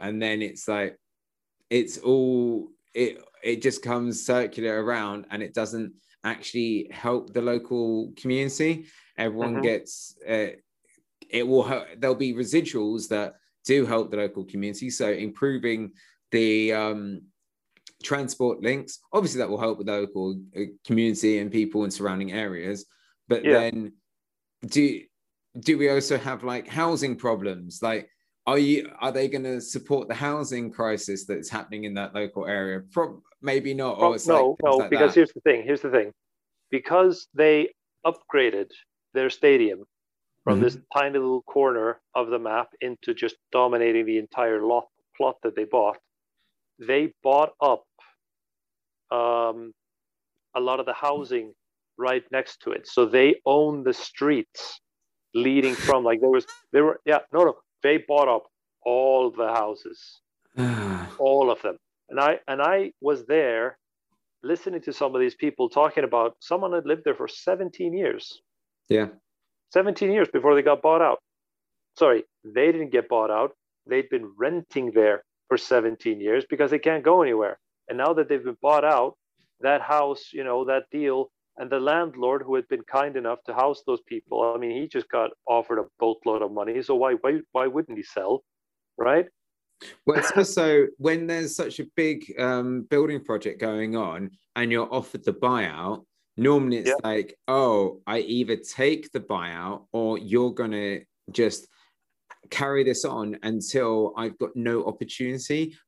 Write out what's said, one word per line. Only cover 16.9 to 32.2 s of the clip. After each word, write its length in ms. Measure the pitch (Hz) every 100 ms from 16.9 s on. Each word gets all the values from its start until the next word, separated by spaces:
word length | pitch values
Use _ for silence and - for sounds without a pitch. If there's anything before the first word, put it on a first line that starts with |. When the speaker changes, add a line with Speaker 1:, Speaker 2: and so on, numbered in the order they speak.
| 104 101 92 - _ _ _ _ _ - _
Speaker 1:
transport 580 | - 143 127 - 123 -
links, 380 | 113 139 135 - -
obviously 260 | 196 175 127
that 100 | 101
will 100 | 104
help 180 | 113 104
with 100 | 101
the 60 |
local, 460 | 104 101 95 92 95 - 92
uh, 60 | 101 - -
community 540 | 113 113 104 107 104
and 120 | 101
people 320 | 110 104 107
in 80 | 101
surrounding 400 | 95 101 92 98
areas. 540 | 104 104 87 92 101 - _ _ _ -
But 160 | 120
Speaker 2:
Yeah. 160 | 147 127
Speaker 1:
then 340 | 117 113 107 - _ _ _ _ _ _ 120
do, 360 | 147 143 - - _ _ _ _ 123
do 180 | 160 151
we 120 | 143
also 280 | 139 143 135
have, 260 | 135 123
like, 240 | 123 120 -
housing 480 | 139 170 156 135 123
problems? 600 | 123 107 101 90 87 -
Like, 280 | 113 110 - _ _ _ 127
are 120 | 143
you, 300 | 143 147 - -
are 100 | 131
they 160 | 131 135
gonna 320 | 135 131 127
support 480 | - 117 - 139 -
the 60 |
housing 580 | 113 143 151 143 123 117
crisis 540 | - 113 104 - 98 98
that's 240 | 87 82
happening 340 | 110 - 104
in 100 | 107 101
that 200 | 101
local 300 | 101